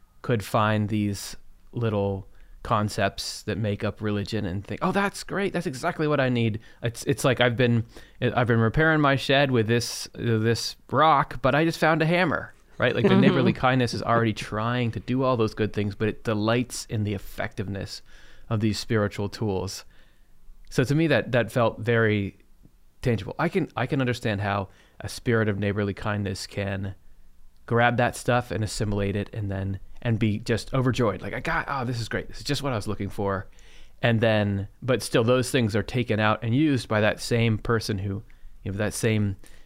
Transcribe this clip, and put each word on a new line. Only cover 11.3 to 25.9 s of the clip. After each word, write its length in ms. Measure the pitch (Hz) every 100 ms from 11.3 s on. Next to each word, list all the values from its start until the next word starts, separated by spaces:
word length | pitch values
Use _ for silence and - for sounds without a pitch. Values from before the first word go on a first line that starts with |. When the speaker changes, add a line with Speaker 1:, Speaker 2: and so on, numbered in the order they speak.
| 131
Speaker 1:
but 140 | 131
I 100 | 143
just 140 | 165 160
found 240 | 160 165
a 40 | 160
hammer," 460 | 175 180 82 - - _ -
right? 160 | 123
Like, 100 | -
the 60 | 190
Speaker 2:
Mm-hmm. 100 | 190
Speaker 1:
neighborly 300 | 131 135 120
kindness 400 | 113 127 131 120
is 80 | 107
already 320 | - 117 113
trying 560 | 107 - 107 113 123 117
to 80 | 110
do 220 | - 127
all 140 | 131 123
those 160 | 110
good 180 | - 107
things, 220 | - 104
but 140 | 98 110
it 140 | -
delights 640 | - 104 107 120 120 - -
in 140 | 104
the 100 | 104
effectiveness 880 | 98 - - 101 - 98 98 95 - - - - - -
of 100 | 110
these 180 | 110 101
spiritual 520 | - 113 104 - 101
tools. 560 | - 110 92 95 - - - - - - - - - -
So 160 | -
to 100 | 127
me, 120 | 147 160
that, 260 | 120 -
that 180 | 120 107
felt 280 | 127 113 -
very 560 | 110 117 113 107 98 - _ - - _ - -
tangible. 340 | 131 110 92 -
I 100 | 160
can, 200 | 190 147
I 120 | - 127
can 140 | 139
understand 400 | 123 117 113 101
how 260 | 101 101 92 - _ -
a 80 | -
spirit 400 | - - 113 107
of 100 | 98
neighborly 340 | 101 101 101